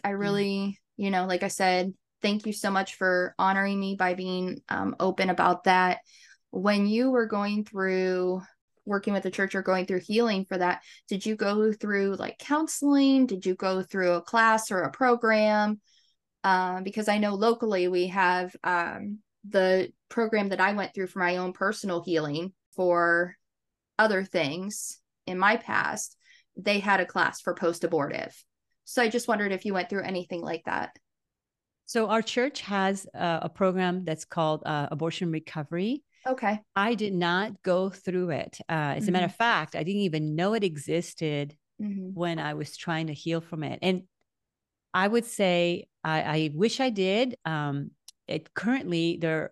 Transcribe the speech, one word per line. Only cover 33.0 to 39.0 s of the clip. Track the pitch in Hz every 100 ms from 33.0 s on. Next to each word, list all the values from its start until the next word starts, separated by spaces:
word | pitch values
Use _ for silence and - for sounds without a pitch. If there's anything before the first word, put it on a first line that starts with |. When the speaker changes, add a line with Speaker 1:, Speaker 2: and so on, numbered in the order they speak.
| -
Speaker 2:
uh, | - 175 165
a | 160
program | - 190 185 180 180
that's | 175 156
called, | - 170 156 156
uh, | - 147 143
Abortion | 151 165 - 175
Recovery. | 156 - 156 143 170 208 294 - _ 262
Speaker 1:
Okay. | 262 202 214 -
Speaker 2:
I | 196 214
did | 220 208
not | 180 170 180 214 202
go | 190 180 190
through | 185 - 180 180
it. | 135 - - -
Uh, | 160 147
as | 147